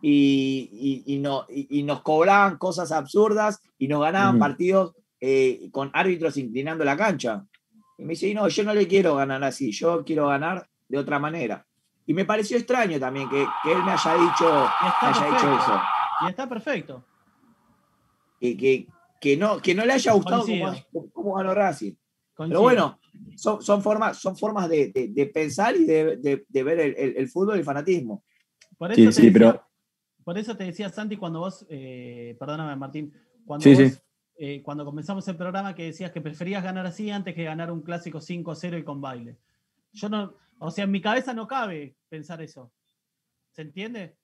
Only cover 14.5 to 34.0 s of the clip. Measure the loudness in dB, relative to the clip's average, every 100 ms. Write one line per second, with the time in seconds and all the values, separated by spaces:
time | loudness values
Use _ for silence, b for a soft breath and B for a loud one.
14.5 | 4 2 2 0 2 2 2 2 2 2
15.5 | 2 2 0 -2 -2 -4 -4 -6 -6 -8
16.5 | -8 -6 -6 -6 -16 -20 _ _ _ _
17.5 | _ _ _ _ _ _ _ _ _ -4
18.5 | 0 2 0 -2 _ _ _ 0 2 2
19.5 | -2 0 0 2 2 4 2 2 -2 0
20.5 | -2 -4 -8 -10 -12 -12 -8 -6 -4 -2
21.5 | 0 0 -2 -10 -12 _ _ _ _ -2
22.5 | 4 6 6 2 -4 _ -20 -20 -6 -4
23.5 | -4 0 0 2 0 0 -4 -8 -4 -4
24.5 | -2 0 0 0 -2 -4 -2 -2 -2 -4
25.5 | 0 0 2 4 4 2 0 -2 -2 -2
26.5 | -4 0 0 0 0 -4 -2 -4 -2 -2
27.5 | 0 -2 -4 -2 -2 -2 -12 _ _ _
28.5 | _ _ _ 0 8 8 10 8 10 8
29.5 | 6 _ _ _ _ _ _ -10 -8 -8
30.5 | -8 -10 -8 -8 -8 -8 -8 -8 -8 -8
31.5 | -12 -16 -16 -14 -14 -14 -14 -16 -14 -10
32.5 | -8 -8 -8 -10 -10 -12 _ _ _ _
33.5 | 4 8 10 8 4